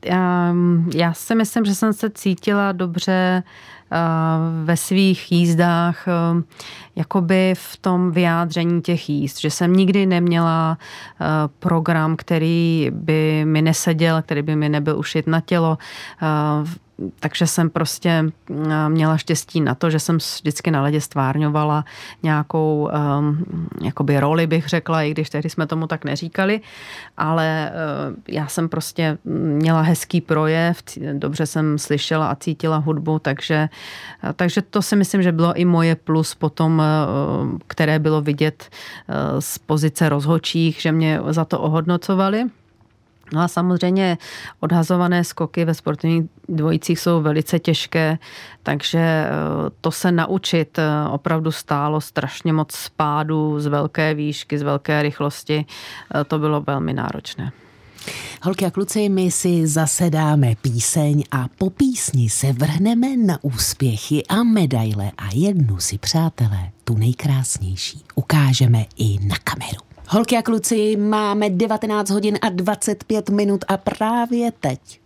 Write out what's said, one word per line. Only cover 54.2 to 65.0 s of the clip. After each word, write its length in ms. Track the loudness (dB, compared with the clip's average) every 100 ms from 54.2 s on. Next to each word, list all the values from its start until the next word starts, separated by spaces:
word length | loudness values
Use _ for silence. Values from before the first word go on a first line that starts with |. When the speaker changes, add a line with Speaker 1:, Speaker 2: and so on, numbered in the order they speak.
| -4 -6 -6 -4
Speaker 1:
z 40 |
velké 400 | -2 -2 0 0
rychlosti. 640 | 0 -2 -6 -6 -4 -4 -4 -12 -16 -18 -6
Eh, 100 | -4
to 140 | -2 -2
bylo 220 | 0 0
velmi 320 | -2 -4 -2
náročné. 600 | -4 -4 -6 -12 -10 -10 -10 -20 -20 -20 -18 -14 -12 -14 -6
Speaker 2:
Holky 240 | -4 -2 -2
a 40 |
kluci, 380 | -2 -2 0 2
my 220 | 2 2
si 360 | 2 2 2 2
zase 440 | 2 0 2 2
dáme 440 | 2 4 4 4 2
píseň 600 | 0 0 0 2 2 2 0
a 160 | -4 -6 _
po 120 | -4
písni 600 | 2 0 0 -2 2 2
se 220 | 0 0
vrhneme 640 | 0 0 2 2 2 2 2
na 220 | 2 2
úspěchy 840 | -2 -2 -4 0 0 0 0 -2 0
a 160 | 0
medaile 680 | 4 4 4 2 0 -2